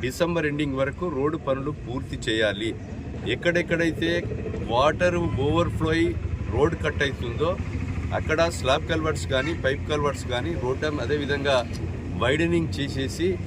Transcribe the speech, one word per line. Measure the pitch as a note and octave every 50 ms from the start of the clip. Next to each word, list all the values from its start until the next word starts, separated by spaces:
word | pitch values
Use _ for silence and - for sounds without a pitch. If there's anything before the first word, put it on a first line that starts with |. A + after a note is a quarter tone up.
| -
డిసెంబర్ | B2+ B2+ - F3 E3+ E3+ E3+ D3+ D3+
ఎండింగ్ | C#3+ D3 D3+ C#3+ C3+ C3
వరకు | C3+ C3+ C3 - E3+ F3+ D3+ C3
రోడ్డు | C3+ D3+ D#3 D#3+ - -
పనులు | C3+ C3+ C3+ D3 - - -
పూర్తి | A2+ A#2+ C3+ C3 - - - - -
చేయాలి. | A2 A2+ A2 G#2 G2+ G2 A2 A2+ G2+ - - - - - - - - - - - -
ఎక్కడెక్కడైతే | - - F3 E3+ F3 F3 - F3 D#3+ E3+ E3 D3+ - E3 E3 E3+ F3 E3+ - - - - - - - - -
వాటర్ | A#2 A#2+ C3+ D3+ D#3+ - F3+ F3+ F3 F3 E3+ E3 - - C3+
ఓవర్‌ఫ్లో | D3 D#3 E3 E3+ D#3+ - - D#3+ D#3+ D#3+
అయి | E3 E3+ F3 E3+ - - - - - - - G#2
రోడ్ | A#2 C#3+ E3 D#3+ D#3 -
కట్ | D3+ C#3+ - C#3+ C#3
అవుతుందో | C3 - C3 A#2+ A#2+ A#2+ C#3+ E3 F#3 - - - - - - - - - - - - G#2
అక్కడ | A2 - D#3 D#3 E3 E3+ - -
స్లాబ్ | - B2+ C3+ D3+ - -
కల్వర్ట్స్ | E3 D#3+ D#3 D#3 D#3 - - - C3+
కానీ, | C3 C3 D3+ E3+ D#3 -
పైప్ | C3 C#3 C#3+ - -
కల్వర్ట్స్ | D3+ D3 C#3+ C#3+ C3+ - - C3 B2
కానీ, | B2 B2 E3 E3+ D#3 -
రోడ్డు | B2+ C3 C3 D3+ D3+ D3 D3 B2
అదేవిధంగా | A#2+ C#3+ D3+ C#3+ C3 C#3+ C#3+ C#3 C#3 C3+ - - - - - - - - - - - - - A2+
వైడనింగ్ | A#2+ C#3 D3+ E3+ E3+ E3+ E3+ D#3+ D3+ - -
చేసేసి | C#3 C#3 B2+ C3 C3+ C3 - - D#3+ F#3 F#3 E3 F#2+